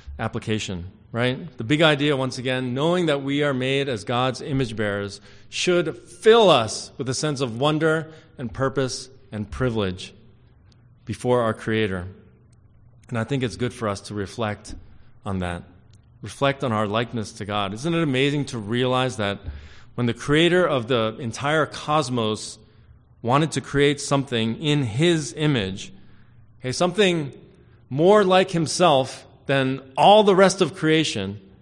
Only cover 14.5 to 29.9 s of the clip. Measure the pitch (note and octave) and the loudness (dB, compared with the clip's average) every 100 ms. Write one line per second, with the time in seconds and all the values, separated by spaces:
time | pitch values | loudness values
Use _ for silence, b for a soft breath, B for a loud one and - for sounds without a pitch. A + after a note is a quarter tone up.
14.5 | G2+ - - b b b b G#2 F#2+ F2+ | -6 -10 -18 b b b b -8 -6 -4
15.5 | F2 - - - - _ - G#2+ - C#3 | -8 -12 -20 -20 -20 _ -18 -16 -4 -2
16.5 | C3+ C3+ G#2+ G#2+ G#2+ A#2+ A#2+ G#2 - G2+ | -2 -2 -2 0 -2 -2 -6 -8 -10 -6
17.5 | G#2 G2 G#2+ D#3 E3+ D#3+ B2+ C#3+ D3 C#3 | -4 -4 -4 -4 -2 0 0 0 0 -4
18.5 | A#2+ G2+ A#2+ B2+ B2+ B2+ - G2+ G2 - | -6 -4 -2 0 0 -2 -2 -4 -4 -8
19.5 | B B B B - A#2+ A2+ - D3 E3+ | B B B B -4 -2 -2 0 2 4
20.5 | F3+ E3+ C#3 A2 B2 A2 A2 A#2+ - C#3+ | 4 2 0 0 0 0 -4 -8 -6 -2
21.5 | D#3 C#3+ - - D3+ C3 B2 A2 G#2+ - | 0 0 -4 -2 0 0 0 -2 -2 -6
22.5 | - b b b b b b A2+ C3+ D#3+ | -16 b b b b b b 0 2 2
23.5 | - - C#3+ C#3+ C#3+ - C#3+ C3 A#2+ A2+ | -2 -4 2 2 2 0 -2 0 -2 -2
24.5 | A2 D3+ D3 C3 G#2+ E3+ E3 C#3 - D3+ | -2 0 0 0 0 2 2 -2 -4 0
25.5 | C3+ F#2+ F#2+ - - b b b b b | 0 -2 -6 -12 -18 b b b b b
26.5 | b C3 B2 F3+ F3 G3 E3+ C#3+ - - | b -6 -2 0 2 2 2 -4 -10 -20
27.5 | b b b b C3 E3+ G#3+ G3 F#3 F#3 | b b b b 2 6 6 6 4 4
28.5 | E3+ D#3 - F3 C#3 C3 - - - - | 0 -2 2 4 4 2 -6 -18 -12 -2
29.5 | C#3 C3 C3+ - | 0 0 -2 -6